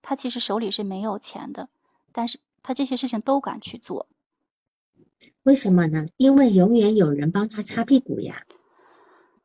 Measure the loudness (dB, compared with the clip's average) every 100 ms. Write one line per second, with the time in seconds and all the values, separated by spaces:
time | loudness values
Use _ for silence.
0 | -8 -6 -6 -6 -4 -4 -4 -6 -6 -6
1 | -6 -8 -12 -16 -14 -14 -16 _ _ _
2 | _ -8 -6 -8 _ _ -8 -4 -4 -2
3 | -4 -4 -2 -2 -2 -10 -14 -16 -12 -12
4 | -12 _ _ _ _ _ _ _ _ _
5 | _ _ _ _ 2 4 4 2 2 -2
6 | -4 0 4 6 6 6 6 4 4 4
7 | 2 2 -2 -2 -4 -6 -8 -6 2 2
8 | 2 -6 -8 -12 -20 _ _ _ _ _
9 | _ _ _ _